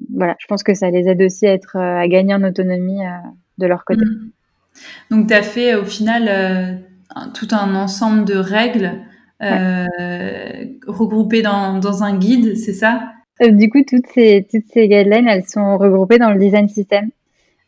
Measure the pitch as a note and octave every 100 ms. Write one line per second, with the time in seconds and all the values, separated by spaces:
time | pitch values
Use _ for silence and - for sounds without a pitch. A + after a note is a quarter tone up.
0 | - F#3 F3 E3 - G3+ - F#3+ F#3 F3+
1 | F3+ F#3 F#3+ F#3 G#3 F#3+ - F#3+ F3+ F3
2 | F3 F#3 G3 G3 F#3+ F#3 F#3 F3+ F#3 G3
3 | F#3 F3 F3+ F3+ _ - F3+ F3 - A3
4 | A3 A3 A3 _ _ _ _ _ - -
5 | - A3 G#3+ G#3+ G#3 A#3+ B3 G#3+ F#3+ -
6 | G#3+ A#3 A3 F#3+ F#3 F#3 F#3 F#3 - _
7 | _ - - - A3 G#3+ G3 F#3+ G3 -
8 | A3 G#3+ G3+ F#3+ F#3 G#3 A#3+ A#3 F3+ F3
9 | - _ _ - G3+ F#3+ F#3 F3+ F3+ F3
10 | F3 F3 F#3+ - - - - - - G3+
11 | G#3+ A3 A3 A3+ G#3 G3+ G3 F#3+ G3+ G3
12 | G3+ G3 G3+ B3+ A3 F#3+ G#3+ F#3 A3 A#3+
13 | - - _ - A#3+ G#3 A3 C#4+ C4+ B3+
14 | - B3+ A3 G3+ G3 A3 - A#3 G#3 G3+
15 | G3+ A3 A#3+ G3 F#3 G#3 G3 G3 G3 F#3+
16 | F#3+ A#3 A3+ G3+ G3+ G#3 G#3 G#3 F#3+ G3+
17 | A3 - _ _ _ _